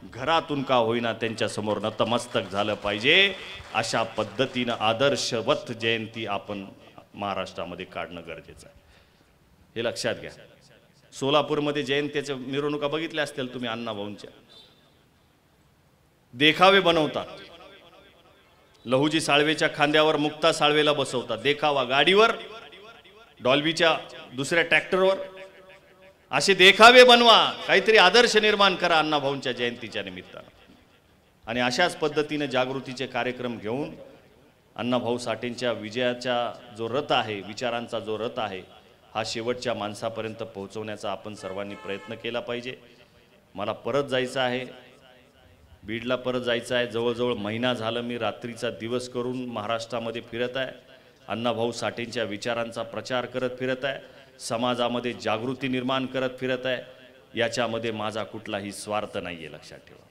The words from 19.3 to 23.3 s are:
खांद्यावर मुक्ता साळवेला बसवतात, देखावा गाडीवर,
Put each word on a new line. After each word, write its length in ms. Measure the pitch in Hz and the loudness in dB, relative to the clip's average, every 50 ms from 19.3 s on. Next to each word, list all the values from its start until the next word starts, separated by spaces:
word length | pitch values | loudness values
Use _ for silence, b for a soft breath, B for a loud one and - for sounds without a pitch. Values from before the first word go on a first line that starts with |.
| 143 147 151 151 156 151 165 151 - | 4 4 4 4 2 2 2 0 2
खांद्यावर 420 | - 151 147 151 156 151 156 156 | 2 2 4 6 6 6 6 4
मुक्ता 360 | 147 147 151 147 - - 165 156 | 4 2 0 -2 2 2 2 2
साळवेला 400 | 160 160 147 151 151 151 151 147 | 4 2 4 4 4 4 4 2
बसवतात, 460 | 143 135 127 - 127 113 - 117 107 | 2 0 -2 -2 -4 -4 -2 -6 -2
देखावा 440 | 107 139 143 143 - 151 143 139 127 | 0 0 0 2 2 0 2 2 0
गाडीवर, 480 | 120 127 139 147 160 190 202 220 233 220 - - - - 220 - - - - - - - - - - - - - - | 2 2 4 4 6 6 6 6 6 4 0 -6 -14 -16 -16 -18 -18 -20 -20 -20 -20 -20 -20 -20 -20 -20 -20 -20 -20